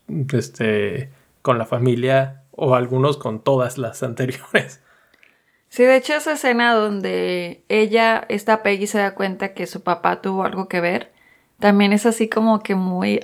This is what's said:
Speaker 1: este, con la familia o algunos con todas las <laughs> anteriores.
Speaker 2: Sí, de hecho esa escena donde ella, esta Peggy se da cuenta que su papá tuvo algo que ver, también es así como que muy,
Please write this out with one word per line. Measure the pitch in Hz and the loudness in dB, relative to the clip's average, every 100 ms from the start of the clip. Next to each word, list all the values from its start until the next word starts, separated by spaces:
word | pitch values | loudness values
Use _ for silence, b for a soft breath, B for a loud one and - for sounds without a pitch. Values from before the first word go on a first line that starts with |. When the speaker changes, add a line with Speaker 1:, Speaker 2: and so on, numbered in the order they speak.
| _ 143 135 | _ -6 -2
Speaker 1:
este, | 127 - - 113 104 101 92 131 b b _ | -2 -4 -4 0 0 -2 -4 -10 b b _
con | - 120 | -2 0
la | 113 | 0
familia | 120 123 120 123 135 135 - _ | 0 0 2 2 2 0 -8 _
o | - 147 127 | -4 2 2
algunos | 123 127 139 143 | 2 0 0 0
con | 127 110 | -6 -4
todas | - 135 123 127 | 0 0 0 -4
las | 117 - | -8 -6
<laughs> | |
anteriores. | 123 113 127 127 - - - - b b b b b b b b b | -8 -4 -6 -6 -4 -4 -4 -14 b b b b b b b b b
Speaker 2:
Sí, | - | 2
de | 247 262 | 6 6
hecho | 254 | 4
esa | 302 302 | -4 -2
escena | 302 269 233 240 | -2 0 2 2
donde | 226 214 202 190 185 180 180 175 175 _ | 2 0 -2 -4 -2 -2 -4 -6 -10 _
ella, | 208 220 220 226 226 - | 0 2 4 4 2 -2
esta | 208 202 220 | -6 0 0
Peggy | 208 196 202 | 2 -2 -2
se | 214 | 0
da | 202 | -2
cuenta | 196 196 185 196 | -2 -6 -4 -8
que | 196 180 | -6 -10
su | 190 | -6
papá | - 175 175 175 | -4 0 0 -2
tuvo | 196 190 | -4 -2
algo | 190 190 190 | -4 -4 -4
que | 180 | -2
ver, | 170 190 - b b b b b | -2 -4 -10 b b b b b
también | 202 202 202 | 4 4 4
es | 208 233 | 4 2
así | 226 220 | 0 -2
como | 220 226 214 | 0 2 0
que | 214 190 | 0 -2
muy, | 185 180 196 208 | -2 -2 -2 -2